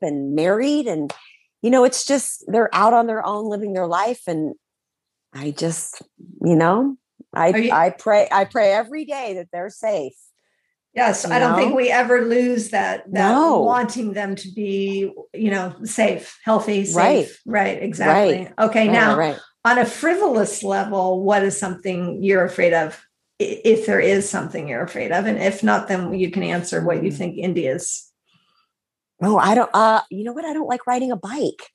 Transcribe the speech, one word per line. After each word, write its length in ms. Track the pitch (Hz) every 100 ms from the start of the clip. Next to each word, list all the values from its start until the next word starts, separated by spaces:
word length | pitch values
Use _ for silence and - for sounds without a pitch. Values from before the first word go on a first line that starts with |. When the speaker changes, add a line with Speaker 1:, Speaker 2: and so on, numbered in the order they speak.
Speaker 1:
and 320 | 165 143 139
married, 500 | 147 170 214 277 294
and, 260 | 240 156 143 - - _ _ _
you 80 | 226
know, 120 | 254
it's 220 | 247 -
just, 400 | - 269 - - -
they're 260 | 220 220
out 200 | 185 214
on 140 | 233 233
their 180 | 220
own 240 | - 208 214
living 240 | 202 208
their 140 | 185 170
life. 340 | 175 220 240 -
And 260 | 160 151 - _ _ _ _ _ _ _
I 180 | 135 147
just, 520 | 143 165 165 - - - _ - -
you 100 | 170
know, 420 | 160 165 208 277 262 _ - -
I, 180 | - 165
Speaker 2:
Are 60 | 214
you 140 | 233
Speaker 1:
I 160 | 156 175
pray, 380 | 175 220 208 202
I 140 | 196
pray 260 | 196 240 202
every 320 | 202 226 302
day 280 | 294 277 233
that 140 | 185 175
they're 200 | 175 196
safe. 420 | - 220 190 135 - _ _ _ _ _ _ _
Speaker 2:
Yes, 320 | 240 233 - 175
Speaker 1:
You 60 |
Speaker 2:
I 20 | 247
don't 180 | 254
think 160 | 170 247
Speaker 1:
know? 40 |
Speaker 2:
we 160 | 262 247
ever 300 | 247 240 247
lose 440 | 226 240 247 240 -
that, 340 | 202 190 190 190
that 180 | 202 196
Speaker 1:
No. 280 | 254 320 208
Speaker 2:
wanting 540 | 226 247 240 247 220
them 220 | 196 202 196
to 140 | 190
be, 600 | 208 202 196 196 196 190 - -
you 200 | - 214
know, 240 | 196 180 -
safe, 560 | 220 - 208 170 - -
healthy, 480 | 220 214 214 202 196
Speaker 1:
Right. 360 | 175 202 277 147
Speaker 2:
safe. 120 | -
Right, 380 | - 208 196 180
exactly. 600 | 196 160 185 185 196 165
Speaker 1:
Right. 80 | 180 - 220
Speaker 2:
Okay, 180 | 220 214
Speaker 1:
Right, 40 |
Speaker 2:
now, 220 | 233 214
Speaker 1:
right, 180 | 196 156
right. 60 | 135 - _
Speaker 2:
on 140 | 233 247
a 80 |
frivolous 800 | 240 - 320 359 392 226 202 -
level, 600 | 196 196 208 196 185 185
what 200 | 196 208
is 160 | 196 190
something 640 | 190 180 190 180 175 165
you're 220 | 196 190
afraid 280 | 180 - 175
of, 220 | 160 156 - _ _ _ -
i-, 220 | - -
if 220 | 220 220
there 140 | - 196
is 280 | 185 196 196
something 400 | 185 165 165 147
you're 120 | 120
afraid 300 | 175 - 113
of? 160 | 175 214
And 100 | 208
if 240 | 190 196
not, 260 | 214 202 202
then 280 | 185 175
you 160 | 190 185
can 100 | 190
answer 420 | 175 175 175 165
what 200 | 165 165
you 80 | 180
Speaker 1:
Mm. 60 | 143
Speaker 2:
think 200 | 180 -
India's. 720 | 185 175 135 160 - - - _ _ _ _ _ _ _ _ _ _ -
Speaker 1:
Oh, 160 | 185 202
I 160 | 196
don't, 160 | 226 -
uh, 260 | 202 220 220 -
you 140 | 190
know 100 | 226
what? 120 | 254
I 80 | 320
don't 140 | 302 285
like 200 | 247 -
riding 240 | 247 254
a 40 | 208
bike. 520 | 196 285 196 - -